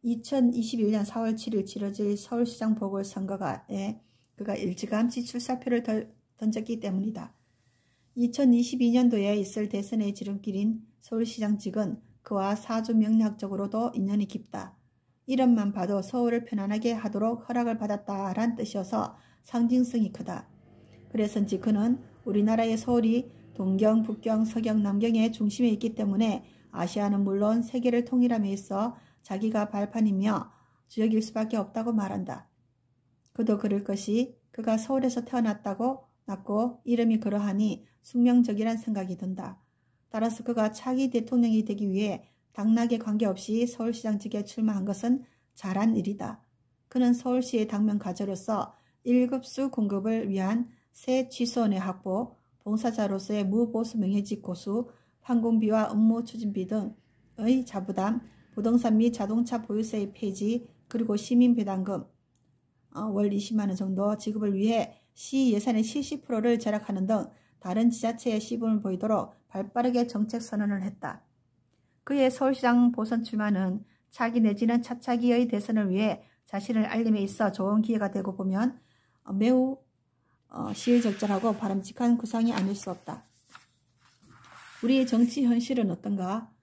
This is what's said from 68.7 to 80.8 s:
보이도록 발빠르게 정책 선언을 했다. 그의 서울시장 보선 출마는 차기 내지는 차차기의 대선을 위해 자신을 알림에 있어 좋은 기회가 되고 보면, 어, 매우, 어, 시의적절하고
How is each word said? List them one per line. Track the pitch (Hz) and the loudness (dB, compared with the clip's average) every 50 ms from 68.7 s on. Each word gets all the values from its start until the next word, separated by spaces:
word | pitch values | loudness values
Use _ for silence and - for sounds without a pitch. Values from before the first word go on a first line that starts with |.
| 220 208 | 0 0
보이도록 | 208 196 185 180 - 214 220 190 - - - _ _ _ | 0 -2 -4 -2 0 0 0 0 0 -4 -10 _ _ _
발빠르게 | - 196 196 196 _ 240 240 254 247 240 240 | -8 -8 -8 -6 _ -2 0 2 2 2 0
정책 | 240 - 208 214 220 - 233 | 0 0 -2 -2 -2 -2 -8
선언을 | 233 - - 208 208 202 202 196 185 | -6 -4 -4 -2 -2 0 -2 -2 -4
했다. | 196 196 - - 147 - - _ _ _ _ _ _ _ _ _ _ _ _ _ _ _ _ _ | -6 -8 -8 -10 -10 -10 -10 _ _ _ _ _ _ _ _ _ _ _ _ _ _ _ _ _
그의 | - 269 285 269 262 | -2 2 4 4 2
서울시장 | 262 - 277 262 269 262 - 247 240 240 240 240 240 | 2 2 0 0 2 2 2 4 6 6 6 4 4
보선 | - 220 220 233 233 233 | 0 -2 0 0 -2 -2
출마는 | - - 214 214 208 208 185 190 185 185 214 - _ _ _ _ _ | -2 -2 -2 0 2 2 2 2 0 -2 -4 -8 _ _ _ _ _
차기 | - - 247 233 233 240 | -6 -4 -2 0 2 4
내지는 | 220 214 202 208 233 226 233 240 233 | 4 4 4 2 2 2 2 2 0
차차기의 | - 254 240 - - 247 233 233 240 240 240 247 240 | -2 -10 -8 -4 -2 -2 2 4 4 4 4 4 2
대선을 | 240 208 202 - 226 220 208 190 | 0 -2 -2 0 0 0 2 2
위해 | 185 190 214 214 - - - _ _ _ _ | 2 2 2 2 0 -2 -8 _ _ _ _
자신을 | - - 196 202 - 233 220 214 | -8 -8 -8 -4 -2 0 0 0
알림에 | - - 220 233 226 220 208 196 | 0 0 0 2 2 2 2 2
있어 | 196 - - 220 202 190 | -2 -2 0 0 0 0
좋은 | - 190 196 208 220 214 | 0 0 2 2 2 2
기회가 | 220 226 220 208 196 | 2 0 0 0 -2
되고 | 196 202 190 196 190 | -2 -2 -4 -4 -6
보면, | - 190 190 190 196 226 254 262 - _ _ _ _ _ _ _ _ _ | -4 -4 -2 0 0 0 -2 -2 -6 _ _ _ _ _ _ _ _ _
어, | - 196 | -6 -2
매우, | 196 214 226 254 254 254 262 269 - _ _ _ _ _ _ _ _ _ _ _ _ _ _ | 0 2 4 4 4 4 2 -2 -6 _ _ _ _ _ _ _ _ _ _ _ _ _ _
어, | - - - 220 202 | -10 -10 -8 -8 -8
시의적절하고 | - | -4